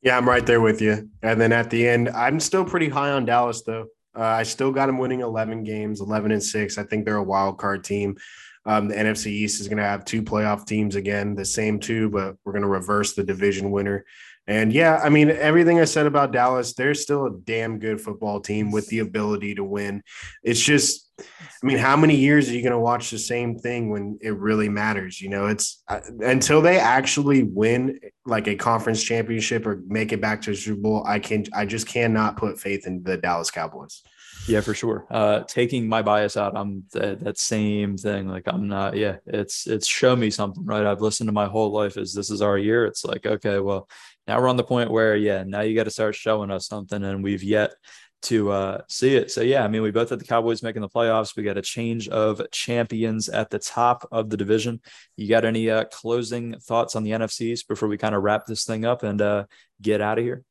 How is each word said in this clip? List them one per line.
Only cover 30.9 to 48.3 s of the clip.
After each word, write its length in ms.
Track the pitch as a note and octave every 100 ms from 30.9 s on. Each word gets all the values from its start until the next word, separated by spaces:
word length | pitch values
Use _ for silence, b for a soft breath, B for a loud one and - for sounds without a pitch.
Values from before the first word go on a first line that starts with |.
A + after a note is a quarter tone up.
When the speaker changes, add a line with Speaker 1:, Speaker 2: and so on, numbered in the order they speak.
| G#2+ G2+
Speaker 1:
I 140 | G#2
can, 240 | - G#2+ G#2
I 100 | G2+
just 220 | G2+ A2 A2
cannot 500 | A#2+ A#2 A2 G#2+ G#2
put 220 | G#2+ F2+
faith 260 | G2 G2 -
in 160 | F#2
the 120 | F2+ F2+
Dallas 340 | F2 E2+ E2
Cowboys. 500 | - D#2+ - C#2+ - _ B B B -
Speaker 2:
Yeah, 120 | G#2+
for 140 | G#2
sure. 320 | G#2 A2+ A2 -
Uh, 360 | A2+ G#2 G#2+ -
taking 420 | - A#2+ C3 A2+
my 140 | A2
bias 340 | G#2 G#2+ G#2 -
out, 200 | G2+ G2+
I'm 260 | G2+ G2 F#2+
th-, 280 | G#2+ G#2 G2
that 180 | G#2 -
same 580 | - A2 G#2+ G#2 G2+ G2
thing. 300 | G#2 G2 F#2+
Like, 180 | F#2 -
I'm 200 | F#2 G2+
not, 300 | G2 G2 G#2
yeah, 220 | G#2 F#2+
it's, 440 | - G#2 G2+ - -
it's 180 | A2 -
show 300 | - B2+ B2
me 140 | A2
something, 340 | - G2+ -
right? 200 | C3+ G#2+
I've 160 | G#2 G2+
listened 280 | G#2+ G#2+ A2
to 40 |
my 140 | G#2 G2+
whole 240 | G#2+ G#2+
life 260 | G#2 G#2 G2+
is, 160 | G2+
"This 160 | G2 G2
is 140 | G#2
our 160 | G#2 G2+
year." 260 | G#2 A#2 A2
It's 180 | -
like, 200 | - -
okay, 360 | G#2+ G#2+ G#2+ G2+
well, 280 | G2 G2 G2 B B B -
now 140 | A2+
we're 80 | B2+
on 80 | B2+
the 80 |
point 260 | A#2+ B2 A#2
where, 240 | A2+ A2
yeah, 300 | G#2+ G#2 F#2+
now 160 | F#2+ G2+
you 160 | G#2+ A2
gotta 140 | A2
start 260 | - A2 G#2+
showing 340 | - G#2+ G2+
us 160 | F#2+ -
something, 380 | G#2+ F#2+ G#2
and 180 | G2 G2
we've 200 | G2 G2+
yet 300 | G2 G#2+ G#2+ - B B B _
to, 280 | -